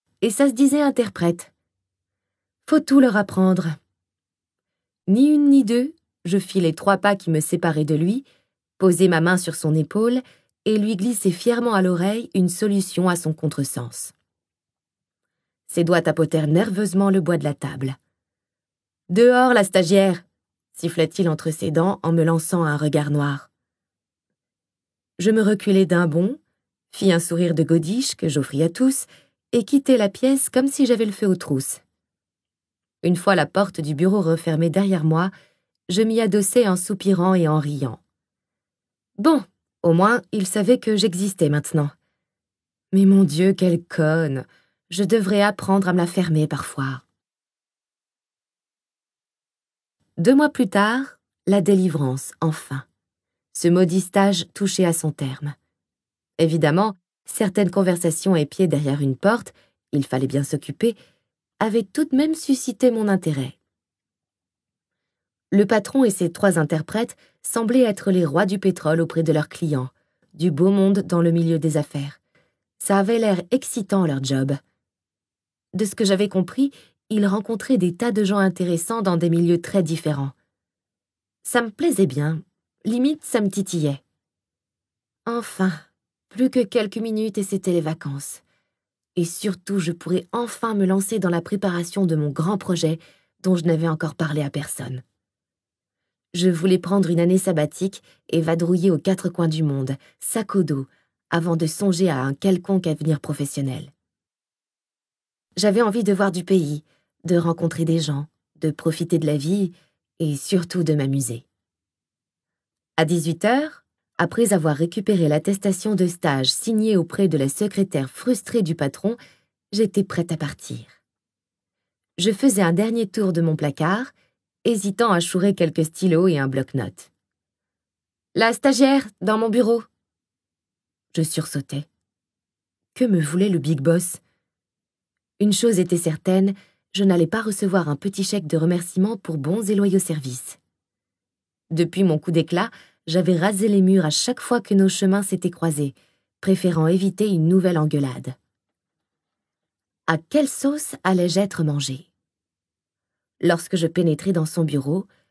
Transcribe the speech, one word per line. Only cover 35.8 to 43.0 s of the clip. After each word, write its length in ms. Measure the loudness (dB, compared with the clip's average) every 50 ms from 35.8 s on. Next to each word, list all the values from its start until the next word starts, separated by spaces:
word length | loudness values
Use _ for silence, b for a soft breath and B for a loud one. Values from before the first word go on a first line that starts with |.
| _ -4
je 120 | 0 0
m'y 200 | 0 2 2 0
adossai 460 | 0 2 2 0 0 2 2 2 4
en 80 | 4 2
soupirant 580 | 0 -2 -6 -6 -2 0 0 2 2 4 2 4
et 140 | 4 2
en 120 | 2 2 0
riant. 400 | 0 -2 -4 -6 -6 -8 -8 -12 _ _ _ _ _ _ _ _ _ _ _ _ _ _ _ _ _ _ _ _ _ _ _
Bon, 260 | 2 4 4 4 4 0 _ _ _ _ _ _ _
au 120 | 2 2 4
moins, 280 | 4 4 4 2 0 -2 -4
il 140 | -4 -4 -4
savait 340 | -2 -2 0 2 4 2 2
que 160 | 2 -2 0
j'existais 540 | 0 0 0 0 -2 -4 -4 -2 0 0 0
maintenant. 400 | 0 -2 -2 -2 -2 -2 -2 -2 -6 _ _ _ _ _ _ _ _ _ _ _ _ _ _ _ _ _ _ 0 2
Mais 120 | 4